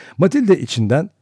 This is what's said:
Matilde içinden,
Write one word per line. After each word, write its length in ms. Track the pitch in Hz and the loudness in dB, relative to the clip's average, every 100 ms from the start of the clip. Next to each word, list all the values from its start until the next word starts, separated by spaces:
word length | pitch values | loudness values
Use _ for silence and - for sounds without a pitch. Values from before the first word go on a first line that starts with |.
| - - | -20 -2
Matilde 420 | 185 285 233 180 | 0 2 2 0
içinden, 500 | 127 120 107 131 196 - | 0 -4 0 0 -2 -12